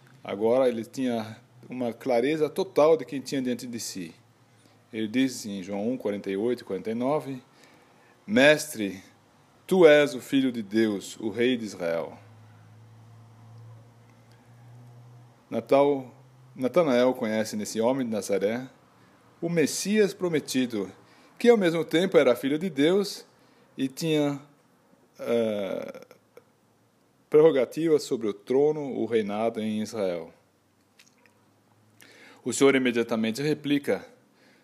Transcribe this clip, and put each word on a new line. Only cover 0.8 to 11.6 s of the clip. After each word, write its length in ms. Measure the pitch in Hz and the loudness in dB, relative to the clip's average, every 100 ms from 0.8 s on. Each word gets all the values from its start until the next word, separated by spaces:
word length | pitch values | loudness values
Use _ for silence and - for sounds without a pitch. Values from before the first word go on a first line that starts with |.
tinha 540 | 107 - 127 117 107 113 _ - - | -8 -6 -4 -4 -8 -14 _ -20 -16
uma 240 | 127 120 | -8 -6
clareza 560 | 110 139 123 135 156 147 | -6 -2 0 2 0 -2
total 480 | - - - 151 165 | -4 -4 4 4 4
de 80 | |
quem 160 | - 139 | 0 -10
tinha 220 | 131 139 | -6 -4
diante 240 | 127 120 127 | -4 -6 -8
de 140 | 113 | -10
si. 340 | - 98 82 - _ _ _ _ _ _ _ | -10 -12 -14 -16 _ _ _ _ _ _ _
Ele 180 | 110 110 | -8 -4
diz 360 | 120 135 117 | -2 -2 -4
em 180 | 110 98 | -10 -10
João 280 | 92 101 107 | -8 -6 -4
um, 60 | 127 | -4
quarenta 320 | 107 101 98 | -6 -6 -6
e 60 | 98 | -4
oito 220 | 113 120 | -2 -4
e 40 | |
quarenta 260 | - 95 101 | -6 -8 -6
e 40 | |
nove: 480 | 113 127 151 135 135 - _ - _ _ _ _ _ - | -6 -2 -4 -6 -14 -16 _ -20 _ _ _ _ _ -2
"Mestre, 760 | 110 139 151 - - 101 90 - _ _ _ _ _ - | 4 6 4 0 -6 -6 -8 -18 _ _ _ _ _ -2
tu 200 | 185 165 | 6 8
és 280 | 147 143 | 8 4
o 60 | 123 | -2
Filho 280 | - 139 131 | -2 0 0
de 120 | 120 | -2
Deus, 560 | 101 107 110 101 - - | -4 0 2 0 -8 -10
o 100 | 110 | -8
Rei 280 | 104 120 | -2 0
de 100 | 123 | 0